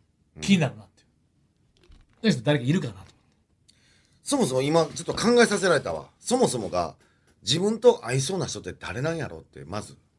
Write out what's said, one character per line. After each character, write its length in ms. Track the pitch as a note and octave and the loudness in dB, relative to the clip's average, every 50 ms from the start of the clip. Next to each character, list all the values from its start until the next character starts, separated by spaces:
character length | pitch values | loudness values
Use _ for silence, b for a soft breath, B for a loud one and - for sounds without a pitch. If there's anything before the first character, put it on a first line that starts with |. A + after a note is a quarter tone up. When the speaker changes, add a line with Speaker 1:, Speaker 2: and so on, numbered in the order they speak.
| _ _ _ _ _ _ _ | _ _ _ _ _ _ _
Speaker 1:
う 20 | D#2 | -6
ん。 40 | |
Speaker 2:
気 100 | D3+ F#3+ | 0 2
に 60 | G3 F3 | 2 4
な 100 | D3 B2 | 2 0
る 80 | G#2+ | -4
な 80 | G#2+ G#2 | -8 -18
っ 40 | - | -20
て 140 | _ _ | _ _
い 20 | _ | _
う。 40 | _ _ _ _ _ _ _ _ _ _ _ _ _ _ _ _ - - - _ _ _ _ | _ _ _ _ _ _ _ _ _ _ _ _ _ _ _ _ -20 -20 -20 _ _ _ _
だ 80 | A3 A3 | 0 0
け 60 | D3+ | 0
ど 60 | B2 G#2+ | 2 2
誰 140 | D3 D3 D3 | 0 0 2
か 60 | A#2+ | 0
い 80 | C3 | 0
る 80 | E3+ F#3 | 0 0
か 60 | D3 A#2 | -2 -6
な 40 | |
と。 80 | F#2+ - - - _ _ _ _ _ _ _ _ _ _ _ _ _ _ _ _ _ _ _ _ _ _ | -8 -14 -18 -20 _ _ _ _ _ _ _ _ _ _ _ _ _ _ _ _ _ _ _ _ _ _
Speaker 1:
そ 140 | _ - C#4+ | _ -2 0
も 100 | C#4 A3 | 0 0
そ 80 | C3 B2+ | 2 0
も 80 | B2+ | 0
今、 240 | C3+ D3 D#3+ E3 D#3+ | 0 2 4 2 2
ち 140 | - - - | 2 -2 -8
ょ 20 | |
っ 20 | E3+ | -8
と 100 | - - | -6 -4
考 160 | - - A3+ A#3+ A#3+ | 0 2 4 6 6
え 40 | A#3 | 6
さ 120 | - G#3 F#3+ | 4 4 2
せ 100 | F3 F#3 | 2 2
ら 60 | D#3+ | 2
れ 60 | C3+ | 2
た 120 | - F#2 | 0 -2
わ。 180 | D#2+ D#2 C2+ - _ _ | -6 -8 -10 -14 _ _
そ 160 | - - A3+ | -4 -2 2
も 100 | C4 A3+ | 2 2
そ 120 | D3+ - B2 | 2 2 -2
も 100 | G2 E2+ | -6 -4
が、 260 | F2 F2+ E2+ D2+ - _ _ _ _ _ _ _ _ _ | -2 -2 -2 -4 -8 _ _ _ _ _ _ _ _ _
自 160 | - F#2+ C3+ E3 | -4 -4 -2 0
分 220 | F#3 G#3 A3+ A3+ | 0 -2 0 4
と 260 | A#3+ B3 - - - | 4 4 4 4 0
合 80 | A#2 B2+ | -4 -2
い 60 | C3+ | -2
そ 160 | C3+ - F#3+ | -2 -2 -4
う 20 | F3+ | -4
な 80 | C3+ | -4
人 140 | - - G#2 | -6 -8 -10
っ 20 | |
て 100 | F#2+ F#2 | -10 -12
誰 280 | E2 - - - F#2 A#2+ | -12 -12 -12 -10 -8 -6
な 120 | C#3 D#3+ | -4 -4
ん 40 | E3 | -4
や 100 | D#3+ B2 | -6 -8
ろ 120 | E2+ E2 D#2+ | -10 -12 -16
う 20 | |
っ 40 | C#2+ | -18
て、 200 | _ - - C#2 | _ -20 -18 -14
ま 180 | C#2 F#2+ G#2+ | -10 -10 -10
ず。 140 | - - C#2 - _ _ _ | -10 -12 -16 -20 _ _ _